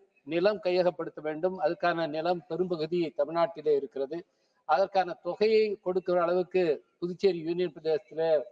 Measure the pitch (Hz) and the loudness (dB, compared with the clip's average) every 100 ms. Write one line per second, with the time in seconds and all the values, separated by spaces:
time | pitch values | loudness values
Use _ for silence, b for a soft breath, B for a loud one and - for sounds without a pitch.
0 | _ _ 139 165 196 208 180 180 175 175 | _ _ -4 2 2 2 0 2 2 0
1 | 156 - 151 156 185 185 156 175 175 165 | -8 -8 -6 -2 -4 0 -2 0 -2 0
2 | 160 156 170 180 - 165 180 165 156 175 | -2 -2 -2 -2 -4 -4 -2 -2 -2 -2
3 | 160 - 147 170 165 156 151 139 135 135 | -2 -2 -2 0 0 0 0 2 0 -6
4 | 135 170 - _ _ _ - 160 196 190 | -6 -6 -10 _ _ _ -2 0 2 0
5 | 180 160 175 170 220 220 214 196 180 185 | -2 -6 -8 0 2 4 2 -2 -2 -2
6 | 180 180 170 185 180 185 170 135 - _ | 0 0 2 0 0 0 2 0 -6 _
7 | 175 175 196 175 156 175 180 165 156 151 | -8 0 0 0 -2 -2 -4 -4 -2 -2
8 | - 151 165 151 120 | -2 -2 2 2 0